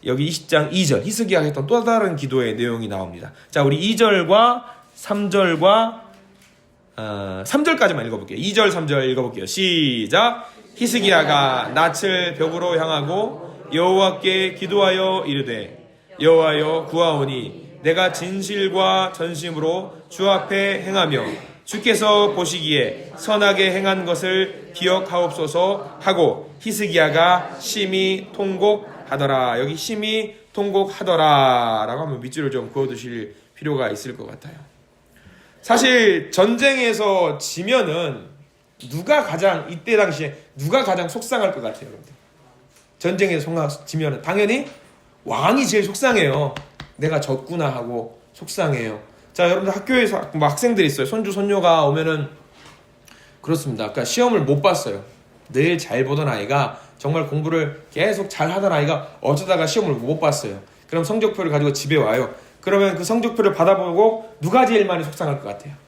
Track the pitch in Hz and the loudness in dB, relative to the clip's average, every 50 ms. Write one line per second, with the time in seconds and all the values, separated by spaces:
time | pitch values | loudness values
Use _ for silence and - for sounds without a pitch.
0 | - - 127 135 147 165 165 - - - 165 151 147 147 160 185 185 147 135 95 | -2 -2 -2 -2 -2 -4 -4 -8 -4 0 2 2 2 2 0 0 2 2 2 0
1 | - 196 214 - 226 185 185 170 151 151 147 143 135 143 233 240 220 233 233 226 | 0 -4 -4 -4 -2 2 2 2 2 0 -2 -4 -2 0 0 2 2 2 2 2
2 | 208 185 165 143 139 131 127 131 123 113 110 110 120 120 117 117 113 104 101 95 | 2 0 -2 -4 -6 -2 0 0 0 0 -2 -2 -2 -2 -2 -4 -6 -6 -6 -8
3 | 95 87 87 87 80 73 - - - _ - 151 143 139 143 156 175 214 220 - | -8 -10 -12 -16 -16 -18 -20 -20 -20 _ -2 0 2 2 2 0 0 -2 2 4
4 | 233 214 202 185 170 156 190 214 226 240 240 240 240 - - - - _ _ - | 4 4 4 4 4 4 6 6 6 6 4 0 -4 -14 -20 -20 -20 _ _ -20
5 | - - 202 202 202 196 170 202 190 175 170 156 165 190 208 220 226 226 226 - | -8 -6 -4 -2 -2 0 2 2 4 4 2 4 6 6 6 6 4 0 -2 -10
6 | - - - - - _ _ _ _ _ _ _ _ _ _ _ _ _ _ - | -18 -20 -20 -20 -20 _ _ _ _ _ _ _ _ _ _ _ _ _ _ -10
7 | 110 107 104 101 98 98 92 95 98 - - 285 302 330 320 - 233 190 175 139 | -8 -8 -6 -6 -6 -8 -8 -8 -8 -2 0 2 2 2 2 2 2 0 2 -2
8 | 113 117 113 - 95 - - 135 151 202 196 220 208 196 - 175 160 147 143 135 | -4 -6 -8 -8 -8 -10 -10 -6 -6 -2 2 4 2 4 2 0 -2 0 0 0
9 | 131 131 131 127 123 120 110 98 95 - - 185 190 185 175 165 151 135 123 117 | 2 0 0 0 -2 -4 -6 -8 -8 -8 -4 -2 0 2 2 2 2 0 0 -2
10 | 107 95 - 185 220 240 226 - - - - - - - - - 247 233 - 240 | -2 0 2 2 2 2 0 -4 -12 -18 -20 -20 -20 -20 -6 -4 -4 -2 0 0
11 | 196 196 185 165 156 147 147 143 139 135 131 123 113 107 123 147 165 170 156 - | 2 4 4 4 4 4 2 2 2 2 0 -2 -4 -2 0 2 2 2 0 0
12 | 196 196 185 180 180 175 - - 156 160 160 175 170 180 170 160 160 160 160 147 | -2 0 0 0 -2 -2 -2 -2 -4 -2 -2 -2 -2 0 0 0 0 0 -2 -2
13 | 139 147 175 196 220 226 - - - - - - - - 143 160 175 180 190 190 | -2 -2 -2 -2 -2 -4 -6 -12 -16 -16 -18 -18 -14 -6 -2 2 2 4 4 4
14 | 196 190 180 190 - 185 185 190 190 185 185 - 190 175 196 202 196 190 185 185 | 4 2 0 0 -2 0 0 0 -2 -2 -4 -6 -6 -2 2 4 4 4 4 2
15 | 190 190 190 190 - 151 139 139 135 123 117 107 101 - - - - - _ _ | 0 0 0 -2 -2 -2 -2 -4 -2 -4 -6 -8 -8 -12 -14 -20 -20 -20 _ _
16 | _ _ - - 147 156 165 165 160 156 151 151 151 151 160 165 160 147 160 165 | _ _ -8 2 4 6 6 8 6 4 2 2 0 0 -2 -2 -4 -4 0 2
17 | 170 165 156 143 139 135 135 127 113 98 - - - - - - - 156 165 175 | 2 2 2 0 -2 -2 -4 -8 -8 -10 -14 -16 -20 -20 -20 -4 0 0 2 2
18 | 185 185 180 - 170 180 190 196 190 190 208 202 196 190 180 190 190 190 190 190 | 2 0 0 -4 -8 -6 -6 -6 -6 -6 -4 -2 -2 0 2 2 2 4 4 2
19 | 190 185 180 - 165 170 170 151 156 175 165 151 156 160 170 185 185 - - - | 0 -2 -4 -6 -6 -6 -6 -8 -8 -8 -6 -2 -2 -2 -2 -2 -4 -8 -14 -18
20 | - - - - 190 196 196 185 - - 196 196 196 196 196 185 175 185 196 196 | -20 -20 -6 0 2 2 2 2 0 -2 -2 0 0 0 -2 -4 -4 -2 0 0
21 | 175 160 143 123 113 107 101 - - - - - _ - - 220 - 247 220 - | 0 2 0 -2 -2 -4 -8 -10 -14 -18 -20 -20 _ -10 -10 -2 0 0 2 2
22 | 220 214 208 208 208 196 - - 175 165 175 180 156 151 151 139 120 110 - - | 4 4 6 6 4 4 2 -2 -4 -4 -4 -6 -2 0 0 0 0 -2 -4 -10
23 | - - - - - - 214 208 208 202 196 185 190 190 180 190 190 196 190 190 | -14 -16 -16 -12 -4 -2 0 2 4 2 4 2 2 0 0 0 0 0 0 -2
24 | 180 170 175 151 185 185 185 190 190 185 - - - - - - 185 180 185 190 | -2 -2 -2 -2 -2 0 0 0 0 -2 -4 -14 -18 -16 -12 -2 0 2 2 2
25 | 190 185 175 175 175 165 151 - 160 151 147 170 180 190 202 190 - - - - | 0 -2 -2 0 0 0 -2 -4 -6 -2 0 0 0 0 0 -4 -6 -12 -16 -4
26 | - 196 196 175 165 127 - - - - - - - 220 208 - 208 190 165 165 | -2 0 2 4 4 2 2 -2 -8 -16 -20 -12 -8 -8 -4 -4 -4 0 2 2
27 | 156 151 147 160 165 175 180 180 180 - - - - - - 214 202 190 190 190 | 4 4 4 4 6 6 4 2 0 -4 -12 -12 -8 -6 -4 -4 -2 -2 0 0
28 | 190 190 190 190 190 - - - 202 196 190 180 190 208 208 208 - - - - | 0 0 -2 -4 -6 -12 -8 -6 -4 -4 -2 2 2 2 2 2 -2 -14 -18 -18
29 | - - 135 139 143 135 135 131 127 123 117 120 135 143 156 156 - - 226 214 | -8 -6 -4 -2 0 0 2 2 0 0 0 -2 -2 -4 -4 -8 -8 -6 -6 -4
30 | 208 214 220 220 214 214 - - - _ _ - 202 202 185 196 196 196 - - | -4 -2 -2 -2 -4 -6 -10 -18 -20 _ _ -4 -4 0 0 0 0 0 -4 -6
31 | 196 180 175 160 156 151 147 139 135 131 127 123 120 117 113 107 107 110 120 139 | -2 0 2 4 6 6 6 6 6 6 4 4 2 0 0 -2 -2 -2 -4 -6
32 | 160 151 135 120 120 131 135 151 147 135 135 127 107 110 - 139 135 131 127 110 | -6 -6 -8 -8 -10 -10 -8 -4 -4 -4 -4 -4 -6 -6 -4 -4 -4 -4 -4 -10
33 | 117 127 120 113 107 104 - _ _ _ _ - 147 151 147 135 127 - 107 - | -12 -10 -10 -10 -10 -12 -14 _ _ _ _ -10 -6 -4 -2 -2 -2 -4 -4 -8
34 | - 131 120 - - - - - - 151 - - - - _ _ _ _ _ _ | -10 -12 -14 -14 -14 -16 -16 -18 -18 -20 -20 -20 -20 -20 _ _ _ _ _ _
35 | _ _ _ _ _ - - _ _ _ _ _ - - 233 240 262 254 254 240 | _ _ _ _ _ -20 -20 _ _ _ _ _ 2 2 4 4 6 6 6 6
36 | 226 202 180 165 143 - - - 185 220 233 233 254 277 269 262 247 233 214 185 | 6 6 4 2 -2 -4 2 4 4 4 4 2 2 2 2 2 0 0 0 0
37 | 214 202 196 190 175 151 147 143 - - - 160 180 208 254 254 214 165 151 170 | 0 2 2 2 2 0 -2 -4 -8 -10 -8 -8 -2 0 0 2 2 0 -2 -4
38 | 175 147 131 107 - - - _ - _ _ _ _ _ _ _ - 123 127 156 | -4 -6 -6 -10 -14 -20 -20 _ -20 _ _ _ _ _ _ _ -18 -12 -12 -10
39 | 180 226 294 294 - - - 165 185 196 175 160 147 - 175 160 - 233 226 208 | 0 2 2 2 2 0 -4 0 2 2 2 0 -6 -10 -14 -12 -4 0 2 2
40 | 202 180 156 135 156 143 147 - - _ _ 139 139 151 185 269 247 196 185 180 | 2 2 0 -4 -6 -8 -10 -14 -20 _ _ -8 -4 0 0 2 2 2 0 -2
41 | 175 170 - 240 - - 262 233 208 185 - 135 117 110 110 - - - 104 - | -2 -6 -6 -8 -6 -4 -2 0 0 -2 -2 -4 -8 -10 -10 -10 -16 -18 -20 -20
42 | - - - _ _ _ _ _ _ _ _ _ _ _ _ _ _ _ _ _ | -20 -20 -20 _ _ _ _ _ _ _ _ _ _ _ _ _ _ _ _ _
43 | - 175 196 185 202 196 170 156 143 160 165 165 156 143 147 - - - - 156 | -4 -4 0 0 0 0 0 -2 -4 -4 -4 -2 -2 -4 -6 -8 -14 -8 -6 -2
44 | 156 147 135 123 - 160 185 202 208 202 240 269 285 - - - - - _ _ | -2 -2 -4 -4 -6 -4 0 0 2 2 0 -2 -4 -8 -14 -20 -20 -20 _ _
45 | _ _ _ _ _ - 113 117 139 175 233 277 269 190 190 214 202 196 196 - | _ _ _ _ _ -6 -4 0 2 2 4 4 2 2 2 0 0 0 -2 0
46 | 269 262 233 208 165 139 135 147 147 135 - - - - _ _ - - _ - | 0 2 2 4 2 2 2 0 -2 -2 -4 -8 -16 -18 _ _ -20 -20 _ -4
47 | 143 156 160 147 147 - 135 131 - - 165 170 156 139 127 123 117 120 120 117 | -4 -2 -2 -2 -2 -2 -4 -4 -4 -8 -4 -2 -2 -2 -2 -4 -6 -6 -6 -8
48 | 113 - - - _ _ _ - 170 156 - - 180 156 139 120 117 110 107 104 | -8 -10 -14 -20 _ _ _ -18 -14 -10 -4 -2 0 0 0 -2 -4 -6 -8 -10
49 | - - - _ _ _ _ - 180 175 180 190 196 196 196 202 - - 262 254 | -14 -20 -20 _ _ _ _ 2 2 2 2 2 0 -2 -4 -4 -2 0 2 2
50 | 233 196 196 - - - - 156 147 139 143 - - 240 233 196 180 147 - - | 2 2 0 -2 -6 -6 -2 0 0 0 0 2 0 2 4 4 2 2 2 -2
51 | - 135 220 220 214 196 185 202 196 202 202 196 170 175 165 160 151 143 143 156 | -4 -2 -2 -4 -4 -4 -2 -2 0 0 0 2 4 4 4 6 4 2 2 0
52 | 160 160 160 151 143 139 - - - _ _ - - - - _ _ _ _ _ | 0 0 -2 -2 -4 -8 -10 -20 -20 _ _ -20 -20 -20 -20 _ _ _ _ _
53 | _ - - - - _ _ _ - - 165 156 139 147 117 107 110 107 - 135 | _ -20 -20 -20 -20 _ _ _ -4 -4 -4 -2 -2 -6 -6 -4 -6 -6 -4 -6
54 | 120 - - 240 247 247 226 196 147 131 143 139 143 196 175 - - 120 98 101 | -4 -2 0 2 2 2 2 2 2 2 0 2 4 2 2 2 -2 -6 -8 -8
55 | 101 - - _ _ _ _ _ _ _ - 131 147 170 175 160 - - 107 123 | -10 -16 -20 _ _ _ _ _ _ _ -2 0 2 2 0 -2 -4 -4 -2 -2
56 | 131 131 143 147 156 143 117 104 101 107 139 175 135 117 - - - - _ _ | 0 0 0 -2 -2 -2 -2 -4 -4 -2 0 0 0 -2 -4 -12 -20 -20 _ _
57 | - 139 156 165 151 - 143 151 151 160 160 165 151 143 143 - - _ - - | -6 -4 -2 -2 -2 -2 -4 -4 -2 0 0 0 -2 -2 -6 -12 -20 _ -2 0
58 | 175 214 208 202 196 196 - - - - 175 196 196 196 170 151 147 147 160 135 | 0 0 0 -2 -4 -8 -4 -4 -2 -2 -2 0 0 0 2 2 0 0 -2 -4
59 | - - - - - 131 143 143 190 185 185 170 160 156 - 226 202 165 139 117 | -4 -10 -18 -6 -2 0 0 0 2 0 0 0 2 0 0 0 0 0 -2 -2
60 | 117 127 156 156 - 151 143 - - 110 98 - - _ _ _ _ _ 156 165 | -2 -4 -2 0 0 0 0 0 -6 -8 -10 -12 -16 _ _ _ _ _ -4 -4
61 | 165 - 214 226 214 208 214 - 185 160 147 143 143 147 139 - - 139 160 147 | -2 0 0 0 0 0 0 -2 -2 0 0 2 0 0 0 -2 -2 0 2 2
62 | 123 107 110 127 127 107 - - - - _ _ - 190 196 196 196 196 180 160 | 2 2 2 0 0 -4 -6 -16 -20 -20 _ _ -2 0 2 4 4 2 0 -2
63 | 180 175 226 233 226 233 226 - 208 196 - - 165 185 196 190 185 175 165 185 | -2 -2 -2 0 0 -2 0 2 2 2 2 4 4 4 4 4 2 -2 2 4
64 | 214 226 220 - - - - - 147 170 196 254 254 233 233 214 202 190 180 165 | 4 4 4 0 -8 -14 -12 -6 -4 2 4 4 4 6 4 2 2 2 0 -4
65 | 156 147 - - 175 151 139 135 - 101 101 101 - 147 - - _ | -4 -6 -6 -6 -4 -4 -4 -4 -6 -10 -12 -12 -14 -18 -20 -20 _